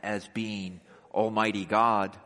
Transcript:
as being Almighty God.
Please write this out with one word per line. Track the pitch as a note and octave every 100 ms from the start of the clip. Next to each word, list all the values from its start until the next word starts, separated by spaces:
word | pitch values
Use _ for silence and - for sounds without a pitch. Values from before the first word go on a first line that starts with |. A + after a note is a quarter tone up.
as | G2+ G#2 -
being | - A2 G#2 F#2 F2+ - - -
Almighty | - A2 A2 A2 G2+
God. | F2+ G#2+ A#2 G#2+ G2 -